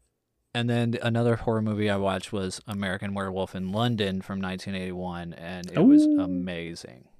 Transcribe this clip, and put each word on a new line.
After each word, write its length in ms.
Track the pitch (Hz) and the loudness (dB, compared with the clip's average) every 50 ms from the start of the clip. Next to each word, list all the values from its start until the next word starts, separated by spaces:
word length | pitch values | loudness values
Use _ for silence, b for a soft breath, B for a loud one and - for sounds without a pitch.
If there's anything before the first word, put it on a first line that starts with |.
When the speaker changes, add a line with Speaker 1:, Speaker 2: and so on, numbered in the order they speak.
| _ _ _ _ _ _ _ _ _ _ - | _ _ _ _ _ _ _ _ _ _ -4
Speaker 1:
and 160 | 120 117 120 | -2 0 2
then 280 | 120 120 117 117 117 - | 2 2 2 2 0 0
another 340 | - 120 113 117 117 120 117 | 0 0 2 4 4 4 2
horror 260 | 113 - 120 110 110 | 2 2 0 2 2
movie 280 | 107 110 104 104 107 104 | 2 0 0 2 2 2
I 80 | 101 | 2
watched 340 | 98 98 98 95 95 - - | 2 2 0 0 -2 -4 -4
was 300 | 113 101 95 92 - - - | -4 -4 -4 -4 -4 -8 -8
American 480 | - 101 101 101 92 92 98 107 101 98 | -8 -6 -4 -2 -2 -2 -4 -4 -4 -4
Werewolf 400 | 101 95 95 92 95 - - - | -4 -4 -2 -2 -2 -4 -4 -4
in 200 | 95 92 92 98 | -6 -6 -2 0
London 480 | 110 120 123 120 107 104 95 95 95 | 0 2 2 2 2 0 0 -2 -2
from 180 | 95 - 101 98 | -4 -6 -6 -6
nineteen 360 | 95 92 92 92 - 101 98 | -4 -4 -6 -6 -6 -6 -6
eighty-one, 580 | 92 92 92 90 90 90 90 - 175 - - 170 | -6 -6 -6 -6 -6 -6 -6 -6 -8 -8 -10 -12
and 360 | - 170 175 185 180 180 185 | -12 -12 -10 -10 -10 -10 -2
it 100 | - 147 | 2 6
was 220 | 185 269 294 302 302 | 8 8 8 8 8
Speaker 2:
Ooh. 140 | 302 302 294 | 6 4 2
Speaker 1:
amazing. 880 | 285 - 185 180 180 185 175 170 170 - - - - - - - 135 _ - - | 0 0 -2 -4 -4 -4 -6 -6 -6 -8 -10 -12 -14 -16 -18 -20 -20 _ -20 -20